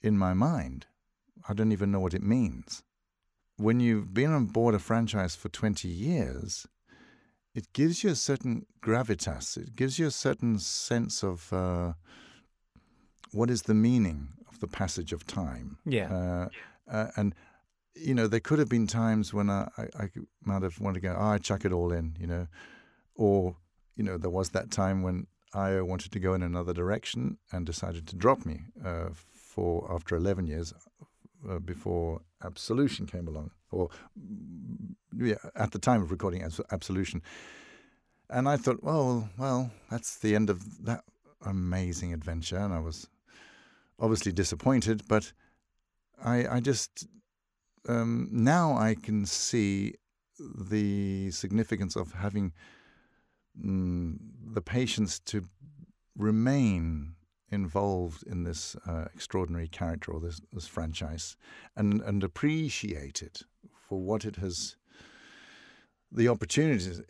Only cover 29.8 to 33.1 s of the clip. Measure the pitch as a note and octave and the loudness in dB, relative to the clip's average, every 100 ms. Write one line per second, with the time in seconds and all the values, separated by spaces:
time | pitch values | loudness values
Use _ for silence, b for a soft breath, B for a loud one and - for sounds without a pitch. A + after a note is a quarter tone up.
29.8 | E2+ E2+ D#2+ E2+ F#2 F#2+ E2+ D2+ E2+ - | -2 -4 -2 0 2 0 -2 -4 -6 -10
30.8 | _ _ - _ - _ C3+ F2+ F2+ F2 | _ _ -20 _ -20 _ -8 -6 -6 -6
31.8 | G2 F2 E2+ E2 - _ F2+ F2 - A#2 | -2 -2 -2 -4 -10 _ -12 -8 -2 2
32.8 | C#3 - - | 2 0 -6